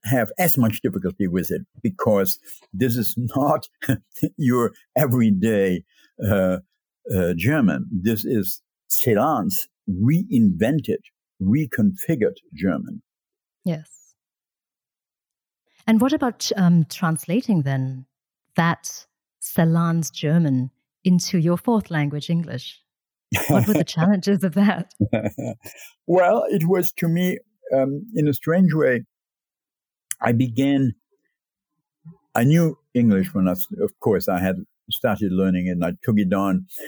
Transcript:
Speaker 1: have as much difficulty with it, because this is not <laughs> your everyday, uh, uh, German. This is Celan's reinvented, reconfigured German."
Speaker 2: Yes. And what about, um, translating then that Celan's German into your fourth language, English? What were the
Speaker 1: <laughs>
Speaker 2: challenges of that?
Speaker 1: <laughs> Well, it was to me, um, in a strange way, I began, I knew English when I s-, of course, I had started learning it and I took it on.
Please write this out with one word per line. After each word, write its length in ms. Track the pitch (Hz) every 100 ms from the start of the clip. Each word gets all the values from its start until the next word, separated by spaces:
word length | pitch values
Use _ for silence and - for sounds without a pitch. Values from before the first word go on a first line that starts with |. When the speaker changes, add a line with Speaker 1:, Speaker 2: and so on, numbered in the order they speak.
| 107
Speaker 1:
have 260 | 127 110 -
as 180 | 180 -
much 240 | 113 110
difficulty 460 | 120 95 92 90 95
with 240 | 90 82
it, 100 | 85 - -
because 560 | 113 - 117 101 95 - - - _
this 240 | 95 123 120
is 180 | 107 - 123 135
not 320 | 139 156 - - -
<laughs> 500 | 117 _ - 156 -
your 340 | 131 123 113 - _ -
everyday, 840 | 139 127 113 95 113 104 95 90 - _ _ - 101
uh, 320 | 101 185 185 - _ _ _ - 95
uh, 180 | 87 85
German. 480 | 110 156 101 69 -
This 340 | 95 101 110 -
is 360 | 117 92 - _ _ -
Celan's 800 | - - 104 139 135 98 - - _ -
reinvented, 1120 | 90 113 165 - 127 104 82 110 156 - - _ _ _ -
reconfigured 1000 | 92 135 151 - 104 95 - 151 104 - _ 76
German." 480 | 95 78 - - _ _ _ _ _ _
Speaker 2:
Yes. 260 | 185 156 151 _ _ _ _ _ _ _ _ _ _ _ _ _ _ _ _ _ _ _ -
And 80 | 220
what 140 | 262
about, 360 | 302 254 - - 202
um, 300 | 175 170 156
translating 800 | - 170 160 - 208 247 180
then 420 | 139 135 131 131 131 _ _ _ _ -
that 500 | 170 - - - - _ _ -
Celan's 680 | - - 165 165 170 165 156
German 640 | - 151 165 156 131 127 _ _ _
into 340 | 190 180 - 180
your 200 | 165 175
fourth 340 | - 226 -
language, 380 | 156 143 147 139
English? 500 | 170 160 123 - - _ _ _ _ - - -
What 180 | 147 190
were 60 |
the 100 | 214
Speaker 1:
<laughs> 140 | - -
Speaker 2:
challenges 480 | 175 202 196 196 185
of 80 |
that? 400 | 175 202 175 - - 104
Speaker 1:
<laughs> 460 | 110 104 - 117 - - - - _ -
Well, 380 | 180 180 226 -
it 140 | 202 165
was 280 | 185 165
to 140 | - 170
me, 300 | 170 180 - _ _ - 135
um, 300 | 135 143 226 190
in 120 | 151
a 40 |
strange 400 | 135 - 175 180
way, 300 | 156 131 120 - _ _ _ _ _ _ _ _ _ - -
I 100 | 117
began, 640 | 117 127 110 139 139 131 - _ _ _ _ _ _ _ _ _ _ 160 - _ 113
I 80 | 127
knew 320 | 165 165 - _
English 400 | 123 117 98 92
when 140 | 98 95
I 40 |
s-, 160 | 90 - -
of 100 | - -
course, 280 | 117 92 -
I 100 | 90
had 160 | 95 90 - _ -
started 420 | - 120 98 101
learning 360 | 92 95 92 90
it 40 |
and 140 | 87 82
I 60 | 92
took 140 | - 104
it 160 | 95
on. 340 | 95 98 92 - -